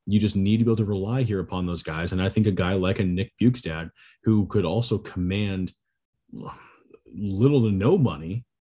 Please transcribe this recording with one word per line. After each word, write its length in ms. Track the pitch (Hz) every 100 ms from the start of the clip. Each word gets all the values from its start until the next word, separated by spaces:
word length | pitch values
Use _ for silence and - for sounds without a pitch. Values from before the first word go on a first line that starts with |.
| -
You 140 | 104
just 160 | 104 98
need 220 | 98 113
to 80 | 113
be 60 |
able 60 | 110
to 80 | 104
rely 360 | 98 98 131
here 180 | 117 98
upon 280 | 87 92 90
those 160 | 85
guys. 300 | - 80 87
And 80 | 90
I 80 | 95
think 180 | 113 104
a 40 |
guy 220 | 92 90
like 240 | 95 92 95
a 60 |
Nick 280 | 92 90 - -
Bjugstad, 520 | 117 123 - 80 82 - - _
who 240 | 110 110 92
could 180 | 107 85
also 320 | 104 120 104
command 760 | - 92 90 101 101 95 90 - _ _ _ _ _ - - - - _ _ - -
little 560 | 92 101 95 131 143
to 100 | 113
no 240 | 95 113 190
money 480 | 120 73 82 113 - _ _